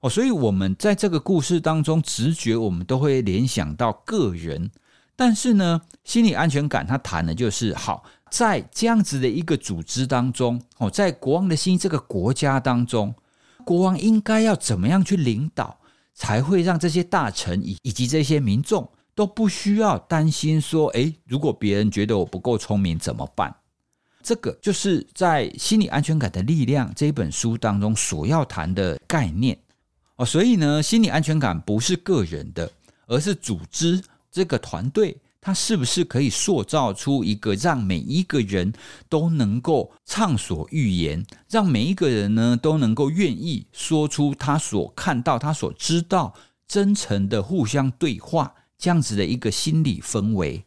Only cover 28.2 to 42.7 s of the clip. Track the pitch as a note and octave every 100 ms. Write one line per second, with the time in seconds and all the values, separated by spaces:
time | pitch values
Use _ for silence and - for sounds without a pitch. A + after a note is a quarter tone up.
28.2 | E2 D#3+ C#3+ - D#2+ F#2 F#2 C#2+ _ D#3+
29.2 | G#2+ D#2 B2+ F2+ _ _ _ _ _ _
30.2 | B2 D#3 A3+ A3+ D3 D3+ D3+ A3+ A3 C#3+
31.2 | D#3 D#3 C3+ E2 - G#2 A#2+ F#3 - E3+
32.2 | F2 E2 C#2 - E2 _ _ _ _ A#2+
33.2 | D#3+ F#3+ - F#2 - - E3+ F3+ - _
34.2 | _ - F#3 B2+ - E2+ A#2 G3+ G3 -
35.2 | _ _ - F#3+ - G#3+ A#2+ - - B2
36.2 | C#3 - - E3+ G2 D#3 B2 G2 - C#3
37.2 | F#2+ G#2 A2 G2+ D#3+ C#3 G2+ F2 C2 D3
38.2 | F#3 D3+ G2+ G2 F2+ A2+ - - - D#3+
39.2 | E3+ D#3+ G#2+ A2+ B2 D3 - _ - -
40.2 | G#3+ A#2+ - E2 D2+ D#3 B2 F2+ D#2+ D#2
41.2 | G2+ - _ A3 G3 A#2+ C3 F#3+ D#3 A2+
42.2 | G2+ A2 A#2 A#2+ D#3